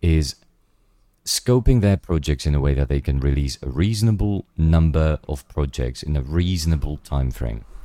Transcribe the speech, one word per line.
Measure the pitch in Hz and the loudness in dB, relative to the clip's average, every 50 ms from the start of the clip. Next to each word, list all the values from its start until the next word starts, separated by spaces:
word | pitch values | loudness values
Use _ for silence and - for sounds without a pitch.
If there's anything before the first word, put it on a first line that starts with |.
| - | 0
is | 85 80 78 76 64 - _ _ _ _ _ _ _ _ _ _ _ _ _ _ _ _ _ _ | 2 2 2 0 -2 -6 _ _ _ _ _ _ _ _ _ _ _ _ _ _ _ _ _ _
scoping | - - - - - 123 127 117 - 131 120 | -6 -6 -4 0 2 2 4 4 4 4 4
their | 101 101 98 | 4 2 2
projects | - - - 87 80 71 - 73 67 - | 2 0 -2 -2 -2 0 -2 -4 -2 0
in | 78 71 | 0 0
a | 73 | 2
way | 67 71 69 | 2 0 0
that | 67 69 64 | 0 0 0
they | 69 69 | 0 -2
can | 69 - 69 67 | -2 -2 -2 0
release | 65 69 69 69 71 67 - - - | 0 0 0 0 -2 -4 -6 -8 -10
a | - | -8
reasonable | - - 87 104 113 104 107 113 107 98 107 104 101 95 - - _ | -2 0 0 0 0 0 2 0 2 2 0 -2 -2 -4 -6 -10 _
number | - 80 80 82 82 82 80 73 80 78 78 76 - - | 0 2 4 4 6 4 4 4 2 2 2 0 -2 -4
of | - 76 69 - _ | -8 -10 -10 -10 _
projects | - - 73 69 - - 64 62 64 - - | -4 -4 -4 -4 -2 -4 -6 -6 -6 -8 -6
in | 73 76 | -4 -4
a | 71 65 | -4 -2
reasonable | 65 76 85 87 90 92 82 78 82 82 73 67 71 73 71 | -2 0 0 0 0 0 0 0 0 0 0 0 -4 -6 -8
time | - - 71 69 65 64 | -8 -4 -2 -2 0 -2
frame. | 62 - 62 58 57 55 53 - - - - | -2 -4 -6 -6 -6 -8 -12 -16 -18 -18 -18